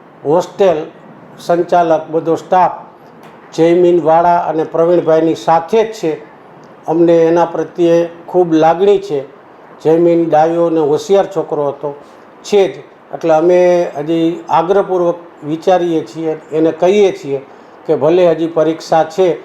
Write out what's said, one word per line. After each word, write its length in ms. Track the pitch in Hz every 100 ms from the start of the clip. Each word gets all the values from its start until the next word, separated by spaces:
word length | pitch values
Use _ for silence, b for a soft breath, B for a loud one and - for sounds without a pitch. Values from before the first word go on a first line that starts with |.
| - - 139
હોસ્ટેલ 600 | 170 - - 190 156 165 - - - - -
સંચાલક, 680 | - 175 170 180 165 160 156
બધો 280 | 160 156 156
સ્ટાફ 360 | - 185 165 - - - - - - - - -
જયમીનવાળા 840 | 165 175 175 175 151 165 175 175
અને 260 | 175 156
પ્રવીણભાઈની 720 | 156 160 170 175 151 160 160 156
સાથે 480 | - 165 - 220
જ 100 | 220
છે. 440 | - 165 147 - - - - - - -
અમને 300 | 165 170 170
એના 280 | 165 170 165
પ્રત્યે 640 | 165 156 - 170 170 170 - -
ખૂબ 260 | 180 175
લાગણી 440 | 160 156 170 202 196
છે. 220 | - 143 131 - - - - -
જયમીન 460 | 151 165 170 170 160
ડાયો 360 | 151 160 170 170
અને 140 | 160
હોશિયાર 480 | 143 147 - 196 175 165
છોકરો 320 | - 147 143
હતો, 280 | 139 147 143 B B B -
છે 300 | - 202 175
જ. 40 | 143 - - -
એટલે 200 | - 165
અમે 580 | 156 175 180 180 175 175 147
હજી 460 | 151 165 165 175 -
આગ્રહપૂર્વક 640 | 147 170 202 175 185 175 170 - -
વિચારીએ 600 | 147 160 190 180 175 160 -
છીએ, 320 | 156 160 156 -
એને 200 | 151 160
કહીએ 400 | 156 180 208 196
છીએ 340 | - 143 135 - B B B -
કે 100 | 147
ભલે 360 | 147 180 175
હજી 160 | 160 165
પરીક્ષા 560 | 160 160 160 - 165
છે 300 | 156 - 185 151